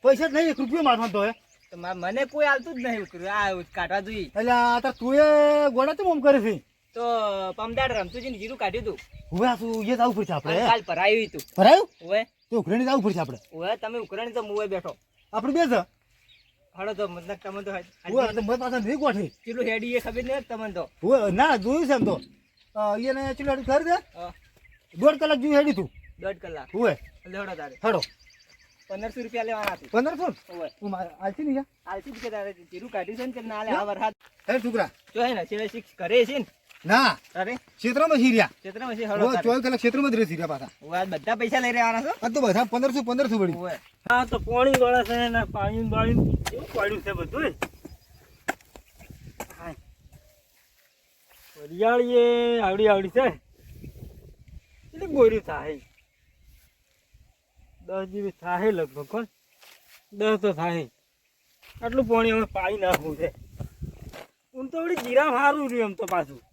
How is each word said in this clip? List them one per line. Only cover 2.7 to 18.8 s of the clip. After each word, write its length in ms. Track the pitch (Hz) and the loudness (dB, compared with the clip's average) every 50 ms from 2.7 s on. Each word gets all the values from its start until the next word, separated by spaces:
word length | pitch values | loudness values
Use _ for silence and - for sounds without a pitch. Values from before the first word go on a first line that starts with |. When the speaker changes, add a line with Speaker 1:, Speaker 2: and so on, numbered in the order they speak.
| 320 | -8
Speaker 2:
જ 20 | 254 | -6
નહીં 240 | 240 254 233 214 | -4 -4 -4 -4
ઉકરું. 260 | 196 170 - 175 175 190 | -6 -10 -12 -10 -8 -4
આ 340 | 202 208 208 196 190 180 170 - | -2 0 0 0 -2 -4 -8 -10
કાઢવા 280 | - - 175 160 180 202 | -6 -6 -4 -2 -2 -4
જોઈએ. 260 | 196 196 220 208 185 | -4 -4 -8 -8 -8
Speaker 1:
એટલે 260 | 135 - 202 220 240 | -6 -4 -2 2 2
આ 280 | 247 240 240 240 240 240 | 4 4 4 4 2 2
તાર 140 | 233 269 247 | 0 -2 -4
તું 220 | - 233 247 269 | -4 -2 2 6
એ 40 | 285 302 302 302 294 294 294 294 294 294 285 | 6 6 8 8 6 6 6 6 4 4 2
ગોળા 240 | 247 240 262 285 320 | 2 2 0 0 0
તો 100 | 294 403 370 | 0 0 0
આમ 100 | 339 302 | 0 4
કરે 180 | 254 285 277 269 | 6 6 6 6
છે. 140 | 202 226 208 156 - _ _ _ _ _ _ | 6 2 -2 -2 -6 _ _ _ _ _ _
Speaker 2:
તો 80 | 233 240 233 233 226 214 208 202 196 190 190 185 | -6 -2 0 0 0 0 0 -2 -2 -4 -6 -6
પમદાડ 380 | - 214 226 233 247 262 262 | -6 -6 -4 -2 0 0 0
રમતુજીને 460 | 240 220 190 175 - 247 233 269 254 202 | 0 -2 -4 -4 -8 -10 -8 -8 -8 -8
જીરું 200 | 196 220 262 254 | -10 -10 -8 -4
કાઢ્યું 280 | 226 196 180 226 165 | -4 -2 -2 -2 -6
તું. 120 | - 165 - - _ - - - - | -6 -8 -8 -12 _ -20 -20 -14 -6
Speaker 1:
હવે 160 | - 175 220 254 | -2 2 2 2
આ 80 | 247 | 2
શું 280 | 185 220 233 226 220 214 | 0 -2 -4 -4 -4 -2
એ 120 | 202 254 | -2 2
જ 40 | 226 | 2
આવું 160 | 233 247 220 | 2 2 2
પડશે 180 | 190 208 - 180 | 0 -2 -2 -4
આપણે? 240 | 147 - 147 165 175 | -4 -2 0 0 2
Speaker 2:
અને 100 | 233 240 | 4 4
કાલ 140 | 233 233 | 2 2
ભરાયું 480 | - - 170 156 185 202 214 226 220 175 | 0 -4 -4 -4 0 0 0 -2 -2 -4
તું. 120 | - 160 - - - - | -8 -14 -14 -10 0 6
Speaker 1:
ભરાયું? 300 | 190 226 294 381 440 - _ _ | 8 8 8 8 6 2 _ _
Speaker 2:
હવે? 220 | 170 170 190 214 226 | -8 -2 -2 -2 -2
Speaker 1:
તો 320 | _ _ _ _ _ 220 233 | _ _ _ _ _ -2 -2
ઉઘરાણી 260 | - 160 190 233 254 | 0 0 0 0 2
જ 20 | 254 | 2
આવું 160 | 269 277 185 | 2 2 2
પડશે 160 | 208 196 175 | 0 0 0
આપણે. 200 | 160 135 127 113 _ _ - | -4 -6 -6 -14 _ _ -14
Speaker 2:
હવે 220 | 160 170 185 220 226 | -10 -6 -6 -6 -6
તમે 200 | - 220 233 240 | -6 -8 -8 -8
ઉઘરાણી 340 | 220 - - 196 233 240 | -10 -8 -8 -8 -8 -6
તો 100 | 220 240 220 | -6 -6 -6
મુંએ 240 | 208 202 208 214 202 | -4 -4 -4 -4 -2
બેઠો. 260 | 196 180 175 - - _ _ _ _ _ _ _ - | -4 -6 -6 -8 -14 _ _ _ _ _ _ _ -6
Speaker 1:
આપણે 200 | 214 214 254 269 | -4 -2 0 2
બે 100 | 330 339 | 2 2
જ. 80 | 285 247 208 175 _ _ _ _ _ _ _ _ _ _ _ _ _ _ _ _ _ _ | 4 2 0 0 _ _ _ _ _ _ _ _ _ _ _ _ _ _ _ _ _ _
Speaker 2:
હળો 180 | 175 190 208 214 | -10 -8 -8 -4
તો 140 | 180 208 190 | -4 -6 -6
મતલબ 300 | 175 175 170 180 202 180 | -6 -10 -12 -12 -12 -12
તમે 240 | - 196 190 202 202 | -12 -12 -12 -10 -10
તો 80 | 202 | -8
Speaker 1:
હવે 500 | 196 185 180 - _ _ _ - 202 262 | -10 -10 -10 -14 _ _ _ -2 0 0
આ 100 | 254 220 | 0 0
તો 100 | 214 226 | 0 -4
મત 180 | 214 202 240 247 | -2 -2 -2 -2
પાછા 200 | 254 254 247 | -2 -4 -4
નહીં 200 | 254 | -2